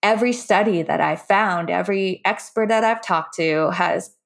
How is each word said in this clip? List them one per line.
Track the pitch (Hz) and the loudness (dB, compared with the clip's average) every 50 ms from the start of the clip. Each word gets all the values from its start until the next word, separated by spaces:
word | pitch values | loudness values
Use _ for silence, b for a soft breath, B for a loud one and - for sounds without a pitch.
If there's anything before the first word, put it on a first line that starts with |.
| - | 4
every | 202 220 208 240 247 240 | 4 2 4 2 0 0
study | 240 - - 208 185 208 220 196 170 160 | -2 0 0 2 2 4 2 2 0 0
that | 160 147 165 | -2 0 0
I've | 156 151 156 156 - | 0 0 0 -4 0
found, | - 202 196 214 202 180 175 170 165 | 0 2 2 2 2 0 -2 -2 -2
every | 180 180 185 185 202 196 196 190 185 - _ | -2 -2 -2 -2 -2 -2 -2 -2 -4 -2 _
expert | 185 214 - - - _ - 220 208 | -4 -4 -4 -8 -8 _ -2 0 2
that | 226 220 220 | 2 2 2
I've | 220 226 226 | 2 0 -2
talked | - - 185 160 156 - - - | -2 -2 -2 -2 -2 -4 -4 -2
to | 165 160 156 156 156 151 | 0 0 2 2 0 0
has | 180 175 175 165 170 170 180 - _ _ _ | 0 0 0 0 0 -2 -4 -10 _ _ _